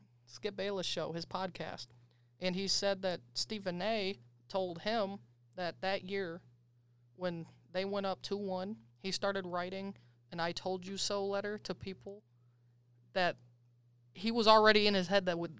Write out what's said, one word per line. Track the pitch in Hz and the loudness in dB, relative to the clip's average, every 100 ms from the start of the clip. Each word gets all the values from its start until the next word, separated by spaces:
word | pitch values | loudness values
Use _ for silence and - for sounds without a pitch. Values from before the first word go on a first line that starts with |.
| - _ - | -20 _ -20
Skip | - 202 196 | -10 -8 -4
Bayless' | 202 196 170 | -4 -4 -4
show, | 170 156 | -4 -4
his | 165 - | -6 -6
podcast, | 185 185 - 165 - - - - _ _ _ | -4 -4 -6 -10 -10 -14 -20 -20 _ _ _
and | 185 180 | -2 -2
he | 196 | 0
said | - 202 190 | 0 0 0
that | 190 170 - | -2 -4 -6
Stephen | - - 214 190 175 | -6 -4 -4 -4 -2
A | 202 220 190 196 - _ - | -2 0 -2 -6 -12 _ -6
told | 190 185 170 | -4 -2 -4
him | 208 233 196 101 - _ _ 185 | -2 -2 -2 -6 -14 _ _ -8
that | 175 - | -6 -4
that | 190 196 | -2 -2
year | 185 196 180 170 - _ _ _ _ _ _ - | -2 -4 -4 -8 -16 _ _ _ _ _ _ -6
when | 180 170 160 - - | -4 -4 -8 -16 -6
they | 180 | -4
went | 196 202 196 | -2 -2 -2
up | 185 | -4
two | - 202 | -4 -4
one, | 196 185 190 220 - _ | -2 -4 -6 -10 -16 _
he | 190 | -6
started | 185 202 196 180 | -2 0 -2 -4
writing | 175 180 190 196 - - _ _ | -4 -4 -6 -8 -10 -18 _ _
an | 175 | -4
"I | 170 | -4
told | 170 185 185 180 | -2 -4 -4 -6
you | 196 | -4
so" | - 202 196 | -2 -2 -2
letter | 202 202 208 - | -2 -4 -6 -8
to | 185 | -8
people | 190 185 202 208 - _ _ _ _ _ _ _ _ | -10 -12 -14 -16 -20 _ _ _ _ _ _ _ _
that | 190 175 - - _ _ _ _ _ _ | 0 0 -2 -12 _ _ _ _ _ _
he | - 220 | -4 0
was | 233 214 | 6 10
already | 220 214 214 208 | 10 10 8 6
in | |
his | 196 180 | 4 2
head | 202 180 | 2 2
that | 170 | 0
would | 170 | -4